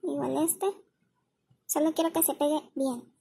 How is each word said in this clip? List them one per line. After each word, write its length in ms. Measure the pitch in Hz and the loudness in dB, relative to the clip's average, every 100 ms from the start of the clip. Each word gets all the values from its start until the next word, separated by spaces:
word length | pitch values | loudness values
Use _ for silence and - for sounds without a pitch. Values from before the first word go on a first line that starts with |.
Igual 360 | 370 285 262 269 | -4 -2 -2 0
este. 220 | 320 - 392 - - _ _ _ _ _ _ _ - | 0 0 -2 -4 -18 _ _ _ _ _ _ _ -4
Solo 260 | 311 311 | 2 2
quiero 180 | 311 330 | 2 0
que 120 | 320 | 2
se 100 | 320 | 0
pegue 380 | 285 294 302 - - | 0 0 0 -4 -2
bien. 380 | 269 240 - _ | -2 -2 -10 _